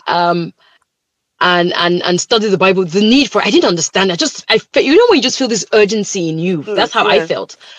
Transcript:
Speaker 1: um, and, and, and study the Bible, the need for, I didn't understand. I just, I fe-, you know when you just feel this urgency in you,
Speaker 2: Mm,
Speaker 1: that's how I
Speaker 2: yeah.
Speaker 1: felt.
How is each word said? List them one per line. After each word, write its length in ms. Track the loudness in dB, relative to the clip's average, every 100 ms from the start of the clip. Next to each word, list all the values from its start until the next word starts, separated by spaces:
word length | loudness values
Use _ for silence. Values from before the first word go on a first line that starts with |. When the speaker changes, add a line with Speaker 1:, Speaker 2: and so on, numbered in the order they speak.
| -2
Speaker 1:
um, 480 | -2 0 -2 -4 -12 _ _ _ _ _ _ _ -4
and, 320 | 0 2 0 0
and, 260 | 0 0
and 160 | -2 -2
study 280 | 0 -2 0
the 100 | 0
Bible, 260 | 2 2 0
the 140 | 0
need 280 | 2 2 2
for, 120 | -2
I 80 | 0
didn't 180 | 2 2
understand. 440 | 0 -2 -2 -2
I 40 | 0
just, 280 | -4 -6 -2
I 100 | -2
fe-, 240 | 0 -2
you 140 | 2 4
know 100 | 6
when 80 | 4
you 40 |
just 160 | 2 -2
feel 100 | -2
this 180 | -4 0
urgency 540 | 2 2 0 -4 -4 -4
in 100 | -4
you, 260 | -2 -4
Speaker 2:
Mm, 120 | -4 -4
Speaker 1:
that's 160 | -2
how 140 | 0 0
I 100 | 0
Speaker 2:
yeah. 100 | 0
Speaker 1:
felt. 300 | -6 -8 -16 -20